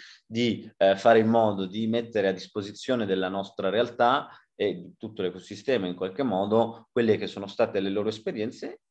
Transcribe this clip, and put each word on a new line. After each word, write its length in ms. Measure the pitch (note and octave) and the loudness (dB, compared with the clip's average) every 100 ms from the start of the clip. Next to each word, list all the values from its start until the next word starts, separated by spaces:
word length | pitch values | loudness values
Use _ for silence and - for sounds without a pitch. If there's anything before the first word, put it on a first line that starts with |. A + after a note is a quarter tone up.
| - - | -14 -20
di, 440 | - A2+ A#2+ F#2+ - - | -8 -2 -2 -2 -6 2
eh, 200 | F#2+ G2 | 2 6
fare 220 | A#2 A2+ | 6 6
in 100 | A2 | 6
modo 380 | A#2 G#2+ F#2+ F#2+ | 4 4 0 -4
di 200 | G#2 A2+ | -4 -2
mettere 400 | A#2 A#2 G#2+ G2 | -2 -2 0 0
a 40 | |
disposizione 760 | F#2 - G#2+ G2 G#2+ - B2 G2+ | 0 -6 -10 -10 -8 -4 -2 0
della 220 | F#2+ F#2 | 0 -2
nostra 420 | G2 F#2+ - F#2+ | -4 -8 -4 0
realtà 580 | G#2+ A#2+ B2 A#2+ C#3+ - - _ - | 0 0 2 4 2 -2 -16 _ -4
e 140 | G2+ | -2
di 200 | F2+ F2+ - | -2 -10 -14
tutto 240 | G#2+ G#2+ | -12 -4
l'ecosistema 640 | F2+ F#2 - G#2 C#3 A#2+ F2+ | -4 -6 -12 -8 -2 0 -2
in 80 | |
qualche 300 | F2+ F#2 C#3+ | -4 -6 -4
modo 640 | C3 F#2+ G2+ A2+ A2+ - - | -2 0 2 2 0 -4 -6
quelle 260 | A#2+ A2+ G2+ | 0 2 2
che 120 | F#2 | -2
sono 180 | G2+ G2 | -8 -6
state 320 | - A2 G2+ | -2 -2 0
le 120 | G2 | -2
loro 180 | G2+ G#2+ | -2 -4
esperienze, 720 | G#2+ G3 A#2 A#2 - - - _ | -6 -6 -6 -6 -8 -14 -14 _